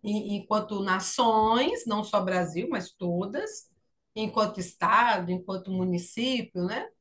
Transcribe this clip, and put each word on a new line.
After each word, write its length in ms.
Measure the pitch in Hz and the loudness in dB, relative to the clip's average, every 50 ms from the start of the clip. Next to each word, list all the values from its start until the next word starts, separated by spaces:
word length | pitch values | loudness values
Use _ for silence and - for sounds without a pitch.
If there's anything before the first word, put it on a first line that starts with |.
Em-, 340 | - 208 208 214 214 208 208 196 | -4 -4 -4 -4 -2 -2 -4 -4
enquanto 440 | - - 214 214 208 - 208 196 | -2 0 0 0 0 -2 -4 -4
nações, 1040 | 196 196 185 190 185 - - - 247 233 226 220 220 220 226 233 285 339 466 466 - | 0 0 0 2 2 2 2 4 4 4 6 6 6 6 4 4 4 2 0 -2 -2
não 180 | 233 208 214 208 | -2 -2 -2 -2
só 160 | - - 202 | 0 0 0
Brasil, 460 | 185 185 185 180 175 160 160 170 226 330 | 2 2 0 0 0 0 -2 -4 -4 -2
mas 200 | 294 202 175 - | -2 -4 -4 -6
todas, 800 | - _ 185 175 175 175 196 202 214 302 427 427 - - - _ _ _ _ _ _ _ _ _ _ | -8 _ -4 -2 -2 -2 -2 -2 -4 -6 -4 -4 -4 -6 -6 _ _ _ _ _ _ _ _ _ _
enquanto 440 | 214 220 - - 226 214 - - 190 | -6 -6 -2 0 0 0 0 0 -2
estado, 720 | 175 - - - 175 165 196 220 240 240 214 185 180 175 | -2 -2 0 0 0 4 4 4 6 4 2 0 0 -2
enquanto 380 | 180 185 - - 190 190 185 190 | -4 -4 -4 -6 -8 -8 -6 -6
município, 920 | 190 185 185 185 180 175 175 - - - 233 262 262 240 208 - _ 180 175 | -4 -2 0 0 0 0 0 -2 -2 -2 -2 -2 -2 -2 -4 -6 _ -4 -4
né? 220 | 190 214 254 - - _ _ | -2 -4 -6 -8 -10 _ _